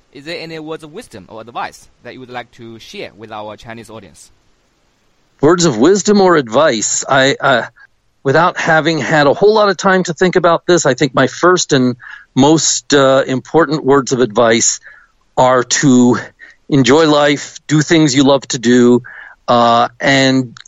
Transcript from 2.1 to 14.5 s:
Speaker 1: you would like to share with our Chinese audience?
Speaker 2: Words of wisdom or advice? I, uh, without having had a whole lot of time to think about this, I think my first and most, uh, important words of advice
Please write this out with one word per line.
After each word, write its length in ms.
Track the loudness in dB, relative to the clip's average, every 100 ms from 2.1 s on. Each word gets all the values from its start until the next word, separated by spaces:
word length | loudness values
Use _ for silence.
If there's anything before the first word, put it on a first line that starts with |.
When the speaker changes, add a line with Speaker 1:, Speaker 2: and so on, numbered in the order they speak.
Speaker 1:
you 60 | -20
would 100 | -16
like 220 | -16 -16
to 280 | -20 -20 -20
share 340 | -20 -18 -18
with 180 | -18 -18
our 240 | -16 -16 -18
Chinese 340 | -18 -20 -20
audience? 420 | -20 -20 -20 -20 _ _ _ _ _ _ _ _ _ _ -2
Speaker 2:
Words 240 | 0 2 0
of 120 | 0
wisdom 440 | 2 2 2 2
or 140 | 4 2
advice? 720 | 0 0 0 0 -4 -6 -2
I, 280 | 0 0 0
uh, 280 | 0 -2 -4 _ _ _ _ _
without 340 | -2 0 0 -2
having 420 | -2 0 0 -4
had 280 | -2 0 2
a 60 |
whole 200 | 2 2
lot 160 | 2 0
of 80 | 0
time 260 | 0 0
to 100 | -2
think 220 | -2 0 0
about 300 | 0 0 0
this, 200 | 0 0
I 80 | -2
think 180 | -2
my 140 | -2 -2
first 440 | 0 0 0 0
and 220 | 0 0 -4 -16 -20 _ 0
most, 580 | 2 2 0 -6 0
uh, 300 | 2 4 2 0
important 600 | -6 -2 0 0 -2 0
words 260 | 0 0
of 80 | -2
advice 600 | -2 0 2